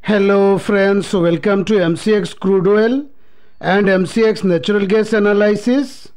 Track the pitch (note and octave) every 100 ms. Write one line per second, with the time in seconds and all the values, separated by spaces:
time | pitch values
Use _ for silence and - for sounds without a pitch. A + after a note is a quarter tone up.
0 | - G#3 G3 G3+ G3 G3 G3 G3+ G3 G3+
1 | F3+ G3+ E3+ E3+ G#3+ G3 F#3+ G#3+ E3+ E3
2 | G#3+ G#3 F3+ - F#3+ F#3+ F3+ G#3 A3+ C4
3 | D4 - - - - - D#3+ F#3+ G3+ F#3+
4 | F3 A3+ A3 G#3+ G3 E3+ - G#3 G3 A3
5 | G#3+ A3 G#3 G3+ G#3 G#3 A#3+ C4 C4+ -
6 | -